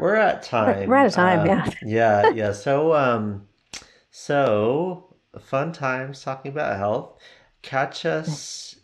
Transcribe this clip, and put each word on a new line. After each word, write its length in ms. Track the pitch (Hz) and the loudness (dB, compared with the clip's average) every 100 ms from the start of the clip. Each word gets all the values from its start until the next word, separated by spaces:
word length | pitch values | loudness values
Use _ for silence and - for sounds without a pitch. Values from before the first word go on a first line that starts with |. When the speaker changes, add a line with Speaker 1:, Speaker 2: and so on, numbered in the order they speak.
Speaker 1:
we're 140 | 175 214 | 0 2
at 220 | 190 - | 2 0
Speaker 2:
We're, 40 | |
Speaker 1:
time. 480 | - - 214 196 196 | -2 0 2 2 2
Speaker 2:
we're 60 | 269 | 4
out 80 | 254 | 4
of 80 | |
time, 260 | 180 180 175 | 4 4 4
Speaker 1:
Uh, 40 | 160 | 2
Speaker 2:
yeah. 240 | 196 - - | 2 -2 -6
<laughs> 80 | 113 | -2
Speaker 1:
yeah, 440 | 113 113 104 104 | 2 4 6 4
yeah. 200 | 120 104 | 2 -2
So, 420 | 101 143 139 160 151 | -2 0 2 2 2
um, 520 | 131 117 107 101 101 _ _ - - _ _ | 2 0 -2 -8 -14 _ _ -20 -20 _ _
so 1040 | - - 180 131 107 110 143 185 175 - _ _ - | -12 -2 2 2 2 2 0 -2 -6 -14 _ _ -20
fun 320 | - - 156 | -6 -4 -4
times 500 | 165 139 127 135 139 | -4 -4 -4 -6 -10
talking 280 | 143 135 139 | -10 -10 -8
about 260 | 143 143 101 | -6 -4 -2
health. 420 | 101 120 - - - - _ _ | -2 -2 -6 -18 -20 -20 _ _
Catch 440 | - 135 139 - 170 | -6 -4 -4 -4 -4
us 720 | 160 160 143 - - - - | -4 -4 -8 -10 -16 -16 -18